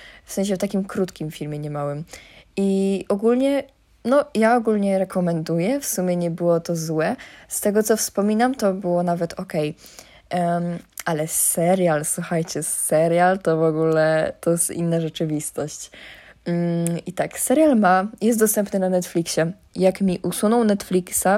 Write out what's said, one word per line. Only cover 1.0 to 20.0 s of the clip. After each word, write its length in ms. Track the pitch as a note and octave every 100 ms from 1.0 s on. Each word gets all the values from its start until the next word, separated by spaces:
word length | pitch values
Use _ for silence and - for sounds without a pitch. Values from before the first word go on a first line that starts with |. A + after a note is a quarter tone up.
| F#3 - D#3
filmie, 280 | - D3 D3+
nie 100 | D3
małym. 340 | D3 C#3+ D3 D#3+ - - - _ -
I 480 | G3 G3 G3 F#3+ -
ogólnie, 540 | G3+ A3+ B3 C4+ C#4 C4+ _ _ _ A#3
no, 200 | C#4+ - G#3
ja 200 | A3 A#3+
ogólnie 440 | A3+ G#3+ G3 F#3+
rekomenduję, 800 | F#3 F#3+ F3 E3+ D#3+ E3 F#3 C#4+
w 60 | -
sumie 300 | - F#3 F3
nie 160 | E3+
było 280 | E3+ E3+ E3+
to 160 | E3+ E3+
złe. 400 | D#3+ D#3 E3+ C4 - - -
Z 140 | -
tego, 220 | G#3 G#3
co 140 | A3 A3
wspominam, 580 | - - G#3 G#3+ B3 C4+
to 180 | G3+
było 300 | F#3 F#3 F3
nawet 300 | F3 F3 E3+ -
okej. 360 | F#3 E3 D3+ D#3 - - - - _
Em, 500 | F3+ E3+ F3 F3 E3+ - - -
ale 220 | D#3 D#3+
serial, 760 | - - - E3+ F#3+ F3 D3+ D3+
słuchajcie, 580 | - E3+ E3+ E3 D3+
serial 760 | D3+ - - D#3 E3 E3+ F3+ F#3+
to 180 | - D#3+
w 60 |
ogóle 680 | D#3+ D#3 D#3+ D#3+ D#3 D#3 - -
to 100 | -
jest 200 | E3+ -
inna 300 | - E3+ E3
rzeczywistość. 920 | D#3+ - D#3+ D3+ - - D3+ - - - - - - - -
Mm, 600 | E3+ E3+ E3+ E3+ E3+ -
i 80 |
tak, 260 | - D#3 -
serial 400 | - C4+ D#4 A#3+
ma, 280 | F#3+ F#3 G3+ -
jest 180 | G#3+ A3+
dostępny 400 | A3 G#3+ G3+ G3
na 100 | F#3
Netflixie. 640 | F#3 F3+ F3 E3 - E3+ - _ F3
Jak 260 | F#3 F#3